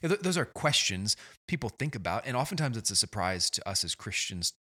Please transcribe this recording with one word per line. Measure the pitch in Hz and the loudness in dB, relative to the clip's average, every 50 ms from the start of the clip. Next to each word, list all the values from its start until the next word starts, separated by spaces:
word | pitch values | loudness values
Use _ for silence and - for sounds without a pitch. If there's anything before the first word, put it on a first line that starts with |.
| - | 0
you | 165 | 2
know, | 190 | 2
th-, | 202 - | 2 2
those | 180 180 170 | 2 2 2
are | 131 | 0
questions | - - - - 147 139 - - - 101 92 98 107 - - - - - - _ - | -2 -4 0 0 2 4 4 4 2 0 0 0 0 -2 -2 -2 -20 -20 -16 _ -4
people | - - - 110 | -4 -2 -2 -4
think | - - 135 151 - | -4 -2 -4 -4 -2
about. | 185 185 - 87 113 - 135 | -2 -2 0 0 0 -2 -2
And | 123 123 | 0 0
oftentimes | 131 - 202 151 156 139 120 113 | 0 0 0 0 0 0 0 0
it's | - - | -2 0
a | 101 | 2
surprise | 92 110 - - 104 90 90 95 90 87 - | 2 2 2 0 0 0 2 2 2 0 0
to | - - - - | 0 -2 -4 -2
us | 95 - - | -2 -2 0
as | 85 - | -2 -4
Christians | - - 107 95 - - - 101 87 85 - - _ _ _ | -6 -6 -4 -2 -2 -2 -2 -2 -2 -2 -2 -4 _ _ _